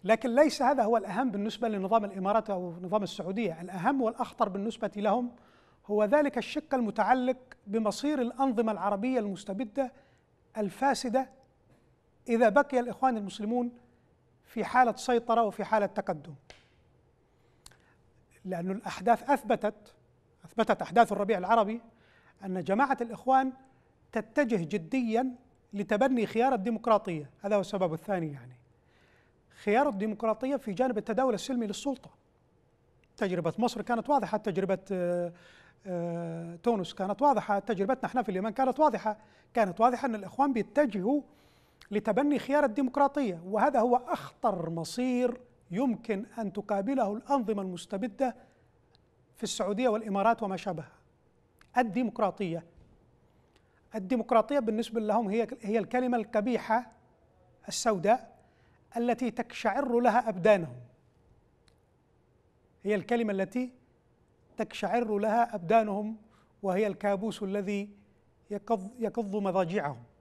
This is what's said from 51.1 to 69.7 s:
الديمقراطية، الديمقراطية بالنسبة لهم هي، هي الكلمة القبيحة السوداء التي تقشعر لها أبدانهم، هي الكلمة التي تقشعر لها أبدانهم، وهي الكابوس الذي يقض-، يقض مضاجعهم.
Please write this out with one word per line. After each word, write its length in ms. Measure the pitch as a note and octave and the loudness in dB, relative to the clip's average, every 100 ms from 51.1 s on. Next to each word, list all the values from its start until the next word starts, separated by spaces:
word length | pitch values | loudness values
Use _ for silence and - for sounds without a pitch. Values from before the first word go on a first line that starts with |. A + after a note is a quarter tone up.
| _ _ _ _ _ _ - | _ _ _ _ _ _ 0
الديمقراطية، 840 | B3 F#3+ A#3+ - G#3 F3 F#3+ E3 - - - - _ _ _ _ _ _ _ _ _ A3 | 0 0 -2 0 -2 0 -4 -4 -10 -20 -20 -20 _ _ _ _ _ _ _ _ _ -10
الديمقراطية 640 | F#3 B3+ A3 A#3 G#3+ C#4+ | -2 -2 4 4 4 0
بالنسبة 420 | A3+ G#3+ A3+ A#3 | 0 -2 -2 -4
لهم 280 | G#3+ G#3+ G#3+ | 0 0 0
هي، 180 | G#3+ A3+ - | 0 -2 -4
هي 180 | G3 A3+ | -2 -2
الكلمة 380 | G3+ B3 B3+ A#3+ | 0 -2 0 -2
القبيحة 720 | G#3+ A3 G#3 A3+ - A3+ B3 - _ _ _ _ _ _ - | 0 -2 0 -2 0 -2 -2 -20 _ _ _ _ _ _ -10
السوداء 680 | - A#3+ G3+ F3+ B3 - - _ _ _ _ _ A#3 | -2 0 0 4 2 0 -20 _ _ _ _ _ -4
التي 340 | A#3+ A#3 B3 | 0 0 -2
تقشعر 680 | G#3+ - - A3 G#3+ C#4 A#3 | -4 -8 -2 -2 0 0 4
لها 300 | A#3+ A3 A#3 | 4 4 0
أبدانهم، 460 | F#3 F3 G3+ D#3+ - - _ _ _ _ _ _ _ _ _ _ _ _ _ _ _ _ _ _ _ | 0 4 4 4 -10 -20 _ _ _ _ _ _ _ _ _ _ _ _ _ _ _ _ _ _ _
هي 120 | F#3+ G#3 | -2 -2
الكلمة 380 | - A#3+ A3+ | 0 0 0
التي 380 | G3 F#3+ B3 B3+ - _ _ _ _ _ _ _ - | -2 -2 -2 -6 -8 _ _ _ _ _ _ _ -8
تقشعر 600 | G#3+ - G3 A3+ A#3 G3+ | -8 -4 0 0 0 0
لها 380 | A3 A3+ A#3 G#3+ | 0 2 2 -2
أبدانهم، 640 | E3+ A3+ G#3+ G3+ G#3+ A3 - _ _ _ | 4 4 4 -2 -4 -8 -16 _ _ _
وهي 240 | G3 F#3 G#3+ | -2 0 0
الكابوس 560 | G3 G#3 G3 G#3+ - | 0 0 0 -2 -4
الذي 460 | G3 G3+ G3 G3+ G3+ - _ _ _ _ _ | -4 -4 -2 -4 -6 -12 _ _ _ _ _
يقض-، 380 | G#3 - A3+ F#3 B3+ | -12 -2 -2 -2 -6
يقض 360 | A3 A#3 G#3 G#3 | -4 -2 -4 -2
مضاجعهم. 680 | G3 F#3 F3 | 0 0 0